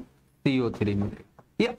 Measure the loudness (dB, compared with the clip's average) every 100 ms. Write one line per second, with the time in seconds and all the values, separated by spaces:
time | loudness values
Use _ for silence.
0 | -10 _ _ _ 0 2 0 0 0 0
1 | -2 -6 -18 -20 _ 0 0